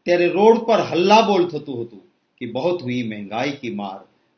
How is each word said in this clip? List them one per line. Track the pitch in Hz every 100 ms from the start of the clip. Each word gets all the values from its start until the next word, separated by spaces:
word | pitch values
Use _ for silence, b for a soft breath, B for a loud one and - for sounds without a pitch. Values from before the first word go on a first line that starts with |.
| -
ત્યારે | 175 175 165
રોડ | 214 226 -
પર | 202
હલ્લાબોલ | - 156 190 220 202 196 175
થતું | 151 143 120
હતું | 113 98 _ _ _ -
કે | 120
બહોત | 120 165 123
હુઈ | 123 123 113
મહેંગાઈ | 107 101 110 139 139
કી | 120
માર | 101 101 98 - _ _